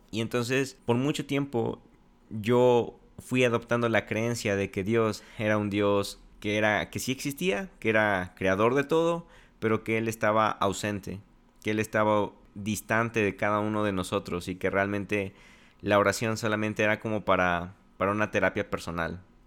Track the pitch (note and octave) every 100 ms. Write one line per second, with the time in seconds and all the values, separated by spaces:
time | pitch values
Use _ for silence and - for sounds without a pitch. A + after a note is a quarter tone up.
0 | - G#2 A2+ B2 A#2+ C3+ C3+ - - A#2+
1 | C#3 D3+ - C#3 C#3 A#2+ A2+ - - -
2 | _ _ - A2 G#2 B2 B2 A#2+ A2 -
3 | - - - B2+ B2 A2+ - A#2+ A#2 G#2+
4 | - G#2+ A#2 A2+ A2 G2 G2 G#2 F#2+ A2+
5 | A2 G#2 - - G#2+ G#2+ G#2 G2+ G2+ G2+
6 | G2 - - - G#2 G#2 G#2+ G2+ E2 G2+
7 | - C3 D3 C#3 F3+ G3 F#3+ - A2 A2
8 | G#2+ F#2+ F2+ - F#2+ F#2+ A2+ C3+ C#3 D#3+
9 | E3 E3+ E3 - - - A2 G#2+ - A2+
10 | A2+ A2 G#2+ A2 G#2+ - G2 F#2 G#2+ G#2
11 | F#2 F#2 - _ _ _ - G#2+ G#2+ A2
12 | G#2+ G#2+ G2 - - G2+ G#2 G2+ - A2
13 | A#2 A2+ G2+ F#2+ G#2 G#2 G#2+ G#2+ G#2 F#2+
14 | F2 G2+ G2 F2 F2+ F2+ F#2 F#2+ G2+ G2+
15 | F#2+ G#2 F#2+ - - - - - - G#2
16 | G2 G2 A2+ A2 A2+ G#2+ G#2+ G#2+ G#2+ G#2+
17 | A2+ G#2+ F#2 F#2 F2+ F2 F2+ - _ -
18 | F#2+ G#2+ G#2+ G#2 F#2 G#2+ G2+ F2 - E2+
19 | E2 F2 - -